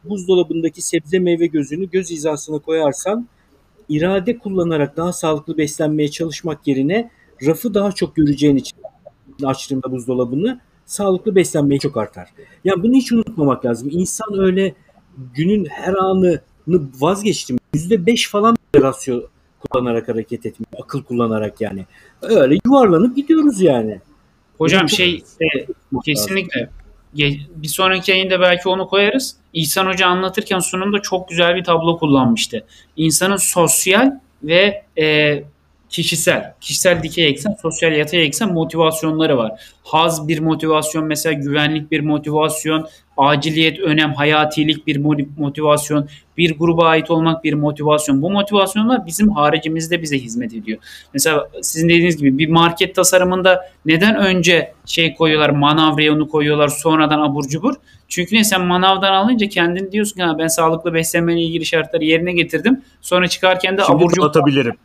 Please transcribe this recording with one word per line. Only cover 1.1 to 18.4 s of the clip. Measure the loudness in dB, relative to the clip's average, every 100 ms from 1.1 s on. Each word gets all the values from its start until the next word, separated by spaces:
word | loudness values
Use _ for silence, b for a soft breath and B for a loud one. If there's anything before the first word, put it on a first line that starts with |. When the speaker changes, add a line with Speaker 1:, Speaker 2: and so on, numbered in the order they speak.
| 0
Speaker 1:
meyve | 0 2 0
gözünü | 0 -4 -6 -4
göz | -4 -4
hizasına | -4 -4 -4 -6 -8
koyarsan | -4 0 0 -2 -4 -4 -8 _ _ _ _ _ _
irade | -2 0 0 -2 -6
kullanarak | -4 -2 -2 0 -2 -2
daha | -6
sağlıklı | -2 -2 -2 -4 -4
beslenmeye | -4 -2 -2 0 -2
çalışmak | -4 -8 -6 -8 -6 -2
yerine | 0 0 -2 -4 B B B -2
rafı | 0 -2
daha | -2 -2
çok | -2 -4 0
göreceğin | 0 2 2 2
için | -2 -16 -20 _ -20 _ _ -8
açtığında | -4 -4 -4 -6 -6
buzdolabını | -8 -4 -4 -2 -2 -4 -6 b b _
sağlıklı | -4 -2 0 0
beslenmeye | 0 0 0 0 0
çok | -2 -4
artar. | -8 -12 -20 B B B
Yani | -2 0
bunu | 2
hiç | 2 2
unutmamak | -2 -2 0 0 2
lazım. | -2 -4 -4
İnsan | -4 -4 -6 -6 0
öyle | 0 2 -2 -4 b b _ -20 -14
günün | -4 0 0
her | -2 -6 -4
anını | 0 0 2 2 0 _ _ -2 -2 -2 -2
vazgeçtim. | 0 0 -2 -4 -4 -6 _
Yüzde | -6 0 0 2
beş | 0 0
falan | 2